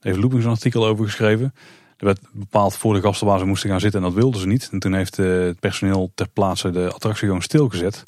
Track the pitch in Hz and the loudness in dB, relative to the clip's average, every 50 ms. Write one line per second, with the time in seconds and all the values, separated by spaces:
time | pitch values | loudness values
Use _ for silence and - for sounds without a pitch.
0 | - 98 92 95 107 127 131 120 113 117 117 110 - 123 113 117 110 110 110 107 | -4 -2 0 2 2 2 2 2 2 2 0 0 0 0 2 2 2 2 2 0
1 | 110 104 - - 113 107 110 110 127 135 - _ - - - - _ _ _ - | 0 -4 -2 0 2 2 4 2 0 -2 -4 _ -20 -20 -20 -20 _ _ _ -2
2 | 101 101 98 - - - - 104 98 - - 107 101 95 - - - 113 104 95 | 0 0 0 0 -4 -18 -14 -14 -12 -2 2 2 2 2 0 0 0 2 2 2
3 | 92 101 95 - 107 101 98 92 95 98 98 - - 101 95 92 98 107 101 98 | 2 0 0 0 2 2 2 2 2 0 -2 -2 -2 -2 -2 0 0 0 0 0
4 | 92 90 87 104 120 135 120 98 92 95 110 135 - - - 95 95 95 95 95 | -2 0 2 2 2 2 2 0 -2 0 0 0 -2 -4 -8 -4 -2 0 0 0
5 | 90 - - - 95 92 90 92 90 87 85 - - 101 - - 104 98 98 95 | -2 -4 -2 -2 0 2 2 2 0 -2 -2 -2 -4 -4 -2 0 0 0 2 0
6 | 92 92 - - - - - 107 101 95 90 - - 92 85 90 90 90 - - | 0 -4 -4 -6 -6 -4 0 0 0 0 0 -2 -4 -2 -2 -2 -2 -2 -4 -4
7 | - 110 101 - 107 98 92 87 - - - 151 147 113 92 87 87 98 - - | -4 -4 -2 0 0 0 0 -2 -4 0 2 2 2 2 0 -2 -4 -4 -4 -6
8 | - | -16